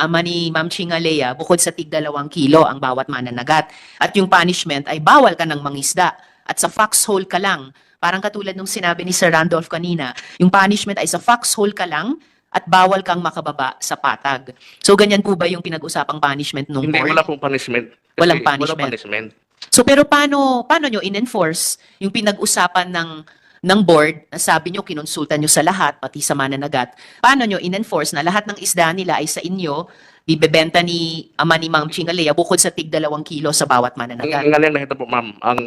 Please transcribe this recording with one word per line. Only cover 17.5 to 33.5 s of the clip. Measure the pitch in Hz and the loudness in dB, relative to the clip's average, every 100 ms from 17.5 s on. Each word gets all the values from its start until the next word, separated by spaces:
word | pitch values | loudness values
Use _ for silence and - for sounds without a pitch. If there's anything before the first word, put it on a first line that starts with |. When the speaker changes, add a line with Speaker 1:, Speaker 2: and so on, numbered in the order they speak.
| 135 - 120 113 | -4 -2 -4 -6
Speaker 2:
Kasi | _ _ - | _ _ 2
Speaker 1:
Walang | 170 151 | 2 2
Speaker 2:
walang | 151 139 | 0 -2
Speaker 1:
punishment. | 147 156 139 | -2 -2 -4
Speaker 2:
punishment. | 113 101 107 110 - _ _ - | -6 -6 -8 -8 -14 _ _ 0
Speaker 1:
So, | - | 2
pero | 240 277 | 4 4
paano, | 294 285 285 285 269 247 233 | 4 2 2 2 2 0 0
paano | 320 294 | 0 0
nyo | 208 | -2
in-enforce | 180 202 247 214 160 165 - - _ _ | -4 -4 -4 -2 -2 -2 -4 -6 _ _
yung | 196 | -6
pinag-usapan | 226 208 202 208 - 180 185 180 | -2 -2 -2 -2 0 2 0 -2
ng, | 175 165 156 156 _ _ _ 180 | -4 -6 -10 -18 _ _ _ 2
ng | 202 | 4
board | 175 160 151 160 - | 6 6 4 0 -10
na | 165 | -4
sabi | - 165 170 196 | 0 0 0 -8
nyo, | |
kinonsulta | - 156 156 - 147 151 | -8 -10 -8 -8 -2 -2
nyo | 151 | 2
sa | - | 2
lahat, | 160 196 151 - | 2 2 -2 -2
pati | 135 147 | -10 -6
sa | - 143 | -4 -2
mananagat? | 135 139 143 143 123 - - - | -2 -4 -4 -4 -4 -10 -20 2
Paano | 240 269 247 | 4 4 2
nyo | 185 | -2
in-enforce | 175 190 226 170 143 | -4 -4 -4 -4 -2
na | 151 | -2
lahat | 165 208 208 | 0 0 -2
ng | 202 | -6
isda | 185 175 165 | -2 2 2
nila | 185 180 135 | 0 -2 -2
ay | 156 | -4
sa | - | -6
inyo, | 175 190 165 143 175 _ _ _ - | -8 -6 -4 -6 -8 _ _ _ -2
bibebenta | 160 160 160 165 175 | 2 4 4 2 0
ni | 170 170 165 160 - - | 0 -2 -4 -8 -8 -2
ama | 160 160 | 2 2
ni | 160 | 2
Ma'am | 156 156 | -2 -2
Chingalea | 190 165 175 151 147 | -4 -4 0 2 2
bukod | 170 185 | 2 0
sa | 180 | 0
tig | - 156 | -4 -4
dalawang | 160 156 151 | -2 -2 -4
kilo | 151 147 147 | -6 -4 -2